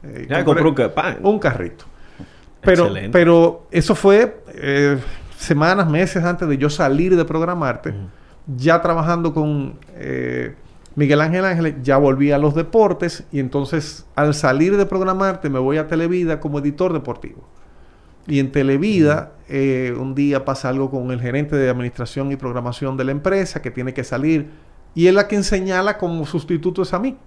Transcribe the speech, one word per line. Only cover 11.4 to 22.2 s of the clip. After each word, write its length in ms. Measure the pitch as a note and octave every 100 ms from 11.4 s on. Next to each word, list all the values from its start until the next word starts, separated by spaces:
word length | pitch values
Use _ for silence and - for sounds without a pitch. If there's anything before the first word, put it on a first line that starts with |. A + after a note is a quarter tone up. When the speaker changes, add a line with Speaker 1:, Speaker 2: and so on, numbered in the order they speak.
| F#3+
Speaker 1:
Ángeles, 300 | E3+ E3 C#3
ya 140 | B2+ C3+
volví 340 | C#3+ C3+ C#3+
a 60 | C#3+
los 160 | D3 D3
deportes, 680 | E3 A3+ G#3 F3 F3 - -
y 80 | C#3+
entonces, 680 | B2 C#3+ C3+ D#3+ C#3+ - - -
al 180 | D3
salir 420 | D3 C#3 C3+ E3+ G3+
de 80 | F#3+
Programarte, 640 | F#3+ F#3 F#3+ G3 F3+ D3+
me 100 | C3
voy 180 | C3 D3+
a 100 | D3+
Televida 520 | D#3+ E3+ F3+ E3 D3+
como 200 | D3+ C#3+
editor 340 | C#3+ D3 F#3
deportivo. 500 | D#3+ B2+ - - - - - - - - - - - -
Y 100 | C#3
en 120 | C3+
Televida, 800 | C#3+ C3+ C#3 G3+ G3 D3 D3+ - -
Speaker 2:
Ujú. 80 | -
Speaker 1:
eh, 480 | C#3 C3+ B2+ B2+ A#2+
un 160 | C3
día 300 | C3+ C#3+ C3+
pasa 240 | C#3 C3+ C3
algo 220 | C3+ C3+
con 200 | C3 B2+
el 100 | B2
gerente 340 | B2 C3+ D3 D3
de 140 | C3
administración 600 | B2+ A#2+ - A#2+ -